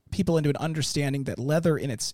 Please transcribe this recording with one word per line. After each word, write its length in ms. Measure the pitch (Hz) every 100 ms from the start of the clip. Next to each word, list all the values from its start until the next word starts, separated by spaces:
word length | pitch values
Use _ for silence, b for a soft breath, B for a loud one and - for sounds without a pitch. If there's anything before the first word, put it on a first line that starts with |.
| _
people 260 | - 175 165
into 120 | 147
an 60 | 143
understanding 720 | 160 156 139 151 143 139 127
that 120 | -
leather 400 | 131 156 165 151
in 140 | 139
its 220 | 110 -